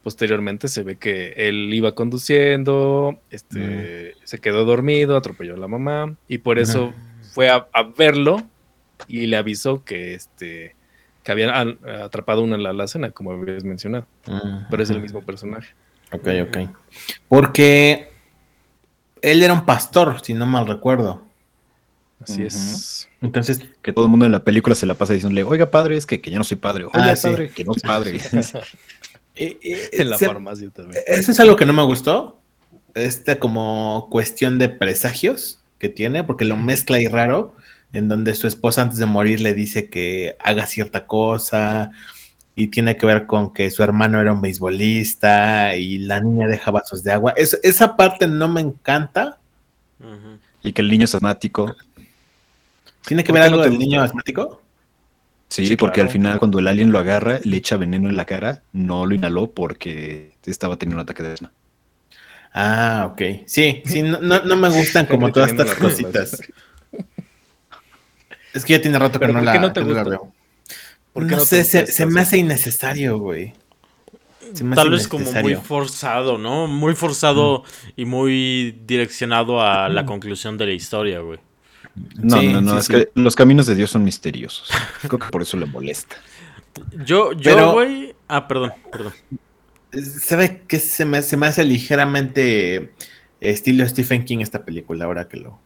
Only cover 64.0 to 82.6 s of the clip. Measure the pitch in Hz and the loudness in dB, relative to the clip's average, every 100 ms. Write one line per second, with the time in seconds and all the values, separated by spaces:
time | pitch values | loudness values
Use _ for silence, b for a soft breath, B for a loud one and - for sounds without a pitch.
64 | 156 165 175 185 185 185 180 160 156 175 | -2 -2 2 2 2 4 4 4 2 2
65 | 151 131 120 131 135 120 117 - 180 135 | 2 2 4 4 2 2 0 2 0 0
66 | 104 101 95 - - b b b _ - | -2 -2 -4 -10 -14 b b b _ -18
67 | 185 - - _ _ _ _ - _ _ | -16 -18 -20 _ _ _ _ -20 _ _
68 | _ _ _ - - 139 127 160 156 143 | _ _ _ -20 -12 -10 2 4 4 4
69 | 135 123 123 117 120 110 190 - 113 113 | 2 2 2 4 4 4 2 0 -2 -2
70 | 104 95 95 _ _ _ _ B B B | -2 -4 -8 _ _ _ _ B B B
71 | _ - 165 170 - 180 165 180 - - | _ -6 -2 0 4 4 4 2 2 0
72 | 160 175 180 190 165 139 - - 131 143 | 2 2 2 2 2 0 -2 -4 -4 -4
73 | 135 107 101 80 98 - _ _ _ _ | -2 -2 -4 -8 -10 -16 _ _ _ _
74 | _ _ _ _ - 185 123 131 156 175 | _ _ _ _ -18 -8 -2 2 4 2
75 | - 151 131 117 107 95 - 143 139 - | -2 -6 -4 -2 -2 -2 -4 -4 -4 -6
76 | 139 120 131 117 110 147 160 143 151 160 | -4 -2 -2 -4 -4 -4 -4 -2 0 0
77 | 170 139 156 143 147 131 B B 120 - | -2 0 2 4 2 0 B B -20 -10
78 | 120 127 135 131 131 127 120 113 110 123 | -6 -2 0 0 0 -2 -4 -8 -4 -2
79 | 117 - 120 117 117 123 107 98 95 98 | -2 -6 -2 0 0 2 2 2 0 -2
80 | 131 104 101 98 110 107 104 92 - 107 | -4 -8 -10 -10 -10 -4 -4 -4 -6 -4
81 | 104 90 82 80 _ _ b b b 95 | -4 -4 -10 -14 _ _ b b b -18
82 | - - 113 113 98 98 | -16 -2 4 4 4 2